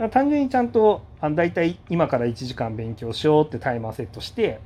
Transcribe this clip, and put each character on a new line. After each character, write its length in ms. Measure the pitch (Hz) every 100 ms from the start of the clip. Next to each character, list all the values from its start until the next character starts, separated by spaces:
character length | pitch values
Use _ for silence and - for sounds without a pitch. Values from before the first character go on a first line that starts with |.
| 220
単 200 | 254 285
純 120 | 294
に 60 | 269
ち 60 |
ゃ 80 | 254
ん 80 | 240
と、 320 | 240 214 196 - -
あ、 80 | 156
だ 160 | 151
い 80 | 175
た 100 | 175
い 160 | 170 175 -
今 180 | 170 151
か 80 | 127
ら 80 |
一 220 | 120 117 127
時 80 |
間 200 | 123 117
勉 200 | 110 113
強 180 | 110 117
し 140 | 117 156
よ 160 | 151
う 40 | 151
っ 40 |
て 80 | 117
タ 160 | 135
イ 60 | 120
マ 100 | 110
ー 40 |
セ 100 | 104
ッ 20 | 113
ト 160 | 104
し 80 | -
て、 300 | - 190 110